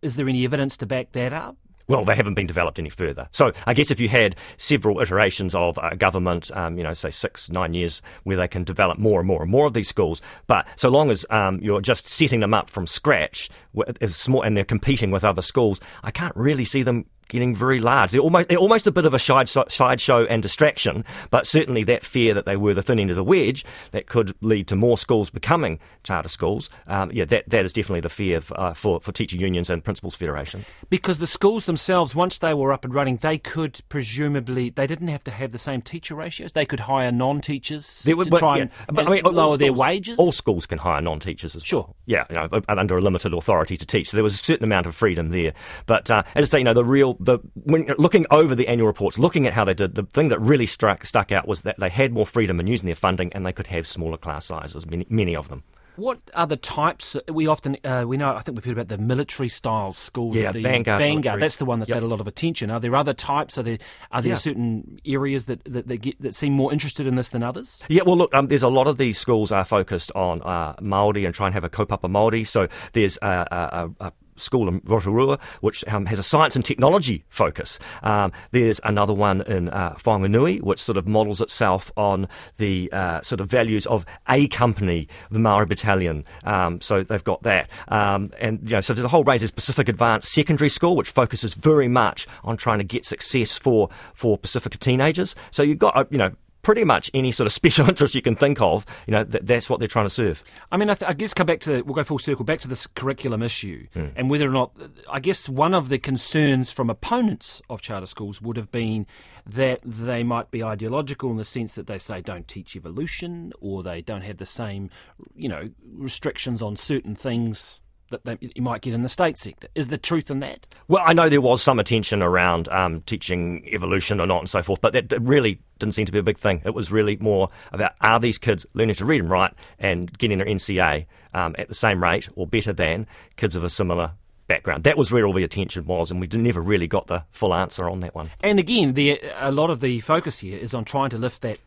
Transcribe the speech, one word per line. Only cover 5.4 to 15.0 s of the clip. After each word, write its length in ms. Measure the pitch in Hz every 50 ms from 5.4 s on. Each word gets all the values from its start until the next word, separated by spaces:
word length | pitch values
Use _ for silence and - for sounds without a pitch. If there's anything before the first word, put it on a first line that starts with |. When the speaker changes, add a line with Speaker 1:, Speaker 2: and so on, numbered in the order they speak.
| 98 90 87
Speaker 2:
of 200 | 90 87 87 80 -
a 140 | - 82 82
government, 600 | 92 104 95 92 95 90 90 87 87 - - -
um, 220 | 98 87 82 85 90
you 60 | 85
know, 100 | 78 85
say 160 | - - 78
six, 400 | 76 - - - _ - - -
nine 240 | 82 90 90 82 82
years, 300 | 87 87 85 78 - - - - - -
where 120 | 95 95 92
they 100 | 90 87
can 160 | - 92 90
develop 360 | - 90 - 101 90 - -
more 200 | 104 110 104 -
and 80 | 87 95
more 140 | 95 78
and 80 | 78 85
more 160 | 101 131 147
of 80 | 151 117
these 160 | 117 101 -
schools, 320 | - - 98 80 82 - - - - - -
but 220 | _ - 92 - - -
so 140 | - - 127
long 200 | 123 143 156 147
as, 160 | 113 92 - -
um, 260 | 110 110 101 95 95 90 -
you're 180 | 104 101 98
just 260 | 98 127 120 - - -
setting 340 | - - 160 139 131 117
them 120 | 107 101 110
up 160 | 104 - -
from 160 | - 101 90
scratch, 640 | 85 - - - 151 139 95 76 - - - - - - - - _ -
w-, 180 | 107 - - 120 -
as 140 | - 104 82
small, 280 | - - - 131 131 -
and 120 | 110 107
they're 80 | 101 95
competing 460 | - 120 107 - - 139 113